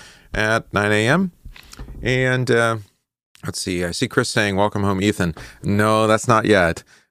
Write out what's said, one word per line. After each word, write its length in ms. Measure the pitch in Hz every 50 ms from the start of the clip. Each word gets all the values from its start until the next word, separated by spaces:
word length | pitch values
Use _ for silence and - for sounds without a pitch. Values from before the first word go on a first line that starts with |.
| - - - - - - -
at 400 | 107 107 107 110 113 - - -
nine 180 | 95 104 104
A 160 | 107 104 110
M. 260 | 117 143 180 196 180 - _ - - - - - - - - - - - -
And, 480 | - 113 127 127 131 127 127 127 127 117
uh, 280 | 120 117 117 117 113 110 101 _ _ _ _ _ _ _ _ _ _ - -
let's 160 | - 90 -
see, 220 | - 98 92 87 87
I 80 | 87
see 160 | 85 - 131
Chris 220 | 120 - - 120 -
saying, 260 | - 117 107 101 98
"Welcome 260 | 92 101 104 - 104
home, 180 | 101 101 98 92
Ethan." 360 | 95 104 104 - 92 85 78 - - - - -
No, 460 | - - 101 101 107 107 110 110 110
that's 200 | 107 110 107 -
not 180 | - 117 110 107
yet. 360 | 101 104 98 87 82 85 - - _ - _ _ _